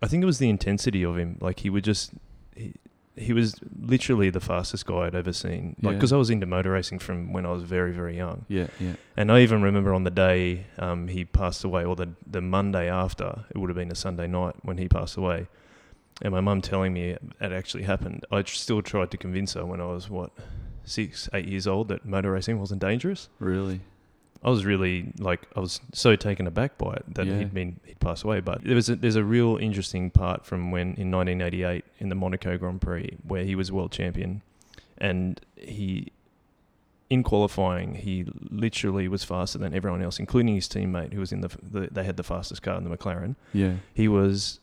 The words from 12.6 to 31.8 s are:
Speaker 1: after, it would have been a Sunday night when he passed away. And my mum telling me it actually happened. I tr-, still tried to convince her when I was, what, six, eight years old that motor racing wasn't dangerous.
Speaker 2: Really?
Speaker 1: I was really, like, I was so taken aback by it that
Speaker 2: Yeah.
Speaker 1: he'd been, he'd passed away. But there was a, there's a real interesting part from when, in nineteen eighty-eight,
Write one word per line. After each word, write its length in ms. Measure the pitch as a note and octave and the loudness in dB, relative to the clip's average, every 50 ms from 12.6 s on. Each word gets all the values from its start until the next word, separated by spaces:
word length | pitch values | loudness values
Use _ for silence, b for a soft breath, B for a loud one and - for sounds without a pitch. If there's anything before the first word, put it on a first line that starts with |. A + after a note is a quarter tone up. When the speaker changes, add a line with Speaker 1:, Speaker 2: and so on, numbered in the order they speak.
| G2+ G2+ F#2+ F2+ E2+ F2 | 2 2 0 0 0 0
Speaker 1:
after, 560 | F2+ F#2 F#2 F#2 - - F#2+ F2+ - A2+ G#2+ - | 0 0 0 -2 -2 -4 -6 -6 -6 -10 -12 -10
it 80 | - | -6
would 140 | F#2+ F#2 F2+ | -6 -4 -4
have 60 | E2+ | -2
been 140 | F2+ F2 F2 | -4 -4 -6
a 40 | F2 | -6
Sunday 300 | - - F#2+ F2 F2 E2+ | -6 -4 -4 -4 -4 -4
night 300 | F2 F2+ F2+ F2+ E2+ - - | -2 0 0 -2 -2 -4 -6
when 160 | - F#2+ F2+ | -8 -6 -4
he 100 | F2 F#2 | -4 0
passed 300 | F2 - F#2 F#2 - - | 2 2 0 0 -4 -4
away. 300 | - F#2+ F2+ E2+ F2 F#2 - b b b b b b b b b b b _ _ - | -2 0 0 0 -2 -4 -10 b b b b b b b b b b b _ _ -6
And 100 | - G#2 F#2 | -4 0 0
my 80 | F#2 | 2
mum 180 | G2 G2+ G2 F#2+ | 2 4 2 2
telling 320 | - - G2 F#2+ F#2+ F#2 | 0 0 0 0 0 0
me 200 | F2+ F2 F2 F2+ | 0 -2 -2 -4
it 100 | F2 - - - - - | -4 -6 -10 -16 -10 -8
actually 440 | G2+ F#2+ F#2 F#2 - - - - G2 | -6 -4 -4 -6 -6 -6 -8 -6 -2
happened. 420 | G2 F#2+ - - F#2 - - - - | 0 0 0 -2 -6 -6 -8 -6 -2
I 120 | G2+ G2 | 0 0
tr-, 120 | F#2+ - - | 0 0 -4
still 280 | - - - A2 G#2+ | -6 -2 0 0 0
tried 280 | F#2 - - G2+ F2+ - | 0 0 0 0 0 0
to 40 | - | -4
convince 380 | - - F#2 F#2 G2 G2 - - | -8 -6 -4 -2 -2 -2 -2 -4
her 100 | F#2 F2 | -6 -6
when 160 | F2+ F#2 F2 | -6 -6 -6
I 60 | F2 | -4
was, 240 | F2 F2 F2+ F#2 G#2 | -6 -6 -8 -8 -8
what, 200 | G2 F#2 F2 - _ B B B B B B B B B - | -6 -6 -8 -8 _ B B B B B B B B B -12
six, 440 | - - A2 G#2+ - - - - - | -6 -4 -4 -4 -4 -4 -10 -8 -4
eight 140 | - G2 E2+ | -4 -4 -2
years 200 | F#2+ G2 F#2+ F2+ | -2 -4 -2 0
old 220 | G2+ F#2+ G#2 A2+ G2+ | 2 2 2 0 -2
that 160 | F#2+ - - | -4 -6 -4
motor 280 | G2+ F#2+ G2 F#2+ G2 | -2 -2 0 0 2
racing 280 | F#2+ F#2+ F2+ - - G2+ | 0 0 0 -2 -2 -2
wasn't 180 | G2 F#2+ G2+ F#2+ | -2 -4 -2 -2
dangerous. 520 | F#2+ F#2+ A2 B2 - F#3+ G3 - - - _ - | 0 0 0 0 0 -2 -4 -4 -10 -18 _ -4
Speaker 2:
Really? 420 | G#2+ F#2 F#2 F#2+ G2 F#2+ F#2 F#2+ F#2+ - - _ _ _ _ _ _ _ _ - | -2 0 0 0 0 -2 -4 -6 -8 -14 -20 _ _ _ _ _ _ _ _ -4
Speaker 1:
I 80 | - B2 | 0 2
was 160 | B2+ G#2 F#2+ | 2 2 4
really, 480 | G2+ G2 F#2 F#2+ F2+ F2+ F2+ F2 - - - | 2 2 4 4 2 2 0 -2 -6 -8 -4
like, 300 | G2+ F#2 F2 - - - - | -2 -2 -2 -2 -4 -8 -6
I 40 | G2+ | -4
was 200 | F#2 F2+ - - - - - | -4 -4 -6 -8 -10 -10 -8
so 200 | - - A#2+ G#2+ | 4 6 6 6
taken 320 | - - G#2 G2 - F#2 | 6 4 -2 -2 -2 -2
aback 300 | F2 E2 G#2 C3 C#3+ - | -2 0 0 -2 -2 -2
by 160 | - - F#2 | -4 -6 -4
it 220 | G2+ - - - - | -4 -6 -10 -8 -6
that 120 | - F#2 | -4 -2
Speaker 2:
Yeah. 120 | F#2+ G2 G2+ | 0 0 -2
Speaker 1:
he'd 160 | G#2 G2 G2 | -2 -4 -4
been, 260 | F#2 F2+ F2+ E2+ - _ | -4 -6 -6 -8 -12 _
he'd 140 | - - - | -20 -4 -2
passed 220 | - F2 F2 - | -2 0 0 -2
away. 180 | - G#2+ G#2+ F#2 | -2 -2 -2 0
But 220 | F2+ F#2+ F2+ - - | 0 -2 -4 -4 0
there 100 | A2+ B2 | 4 4
was 160 | A#2+ G#2+ A#2+ | 4 4 4
a, 60 | A#2+ | 0
there's 200 | - A#2+ A2+ G#2+ | 2 2 2 4
a 80 | A2 G2+ | 4 4
real 320 | G#2 A#2 A#2+ A#2+ A2+ A2 | 4 4 4 6 4 4
interesting 540 | - A2 A2 G2 G2 F#2+ - - F2+ F#2 F2 | 2 0 0 -2 -2 -4 -4 -4 -2 -2 4
part 340 | - - F#2 F2+ - - - | 4 4 4 4 -2 -4 -4
from 260 | - F#2+ F2+ F2 F2 | -6 -4 -2 -2 -2
when, 220 | F2+ F2+ F2 F#2 - | 0 0 -2 -2 -4
in 140 | - F#2+ F#2 | -4 -2 0
nineteen 300 | F#2 F#2 F2+ F#2 F2+ F2+ | 2 2 2 2 0 0
eighty-eight, 460 | F2 F2 F2+ F2+ F2+ F2 F2+ F2 | 0 -2 -2 0 -2 -2 -2 -4